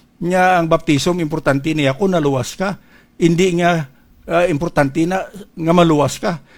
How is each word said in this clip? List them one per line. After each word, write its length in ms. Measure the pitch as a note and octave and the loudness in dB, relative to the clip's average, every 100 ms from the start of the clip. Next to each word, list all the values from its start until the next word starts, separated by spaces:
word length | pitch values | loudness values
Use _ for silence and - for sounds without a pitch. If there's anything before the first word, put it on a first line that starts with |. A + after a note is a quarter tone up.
| _ - | _ -8
nga 380 | E3+ F#3 F#3 F3+ | -2 2 2 2
ang 80 | E3 | 2
baptism, 560 | E3 - C#3+ F3 F3 | 0 0 0 0 -2
importante 500 | D#3 D#3 - C#3 D3+ | -4 -4 -2 -2 -2
niya 220 | D#3 C#3 | 0 0
kung 180 | C3+ G3 | 0 0
naluwas 460 | F3 C#3+ C3 A#2+ - | 0 0 -2 -4 -6
ka. 240 | F#3+ F3+ - - _ - | -6 -6 -14 -20 _ 0
Hindi 460 | E3+ E3+ F#3+ E3+ | 2 4 2 2
nga, 240 | F3 E3+ C#3 - _ - - | 2 0 -4 -12 _ -18 -4
ah, 200 | E3 F3+ | 0 0
importante 560 | C#3+ E3+ - C#3 C#3+ E3 | 0 -4 -4 -4 -2 -2
na 240 | F#3+ D3+ | -2 -6
nga 420 | F#3+ - - E3 | -14 -18 -6 0
maluwas 440 | F3 E3+ D3+ C#3 - | 4 4 2 0 -2
ka. 240 | A3 D#3 - | -4 -6 -10